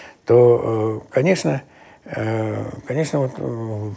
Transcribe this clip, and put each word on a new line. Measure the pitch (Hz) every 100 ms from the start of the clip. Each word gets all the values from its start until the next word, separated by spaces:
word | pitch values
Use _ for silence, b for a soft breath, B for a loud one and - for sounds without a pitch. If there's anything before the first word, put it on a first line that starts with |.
| B B -
то, | 117 123 117 113 113 110 107 -
э, |
конечно, | - 156 180 156 139 - b b b
э, | - - 110 110 110 107 107 - -
конечно, | 131 156 147
вот, | 131 127
э, | 131 117 113 107 107